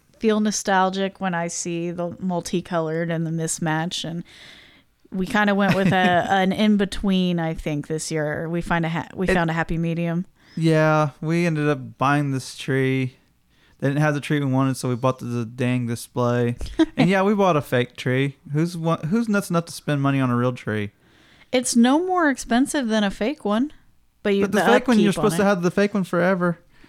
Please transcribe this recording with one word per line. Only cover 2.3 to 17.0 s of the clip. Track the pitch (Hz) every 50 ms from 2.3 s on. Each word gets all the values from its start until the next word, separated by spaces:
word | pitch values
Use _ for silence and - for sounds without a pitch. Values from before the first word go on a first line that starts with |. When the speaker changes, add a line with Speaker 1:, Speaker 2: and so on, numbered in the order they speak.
| 180 170 - - - 175 170 - 180 165 160 156 160 165 170 165
Speaker 1:
and | 165 160 165
the | 160
mismatch, | 165 165 160 160 - - 165 156 156 160 160 180 - - -
and | 160 165 175 - - - - - - - - - - - _ _ _ _ _ _ -
we | - 185 185
kinda | - - 208 214 208 202
went | 196 202 190 -
with | 190 190 175
a, | 185
Speaker 2:
<laughs> | 185 185 180 180 170 - -
Speaker 1:
an | 196 190 190 190
in-between, | 185 - 214 214 208 202 202 196 - - - 196 190 185 180 180 175 170
I | 165 160 160
think, | - - 160 151 147 139 -
this | 160 156 - -
year. | 160 156 147 151 151 - 165 160
We | 170 175
find | 170 - 175 170 165
a | 160
ha-, | 165 160 - - -
we | - 185 180
Speaker 2:
It | 185
Speaker 1:
found | 180 170 165
a |
happy | 160 165 160 - 165 160
medium. | 170 165 165 170 170 170 165 175 185 - _ _ _ - -
Speaker 2:
Yeah, | 170 160 160 156 156 156 156 156 156 151 143 - -
we | 160 156 165 170 175
ended | 170 160 151 147 151
up | 147 131 127 113 117 -
buying | 131 139 143 147 147 139
this | 135 131 - - -
tree | - - - 131 135 131 131 131 131 131 127 - _ _ _ _ _ _ _ _ _ _ _ _ -
they | - 139
didn't | 139 147
have | 156 151 147
the | 143
tree | - - 151 147
we | 143
wanted, | 135 127 131 135 135 127
so | - - 127
we | 123
bought | 113 131 131 127 -
the, | 120
the | 120 120 120 117
dang | 110 123 127 123 123 127 127 120
display. | 117 117 - - - - 127 120 120 120 120 120 120 120 - - - - -
Speaker 1:
<laughs> | 311 - -
Speaker 2:
And | -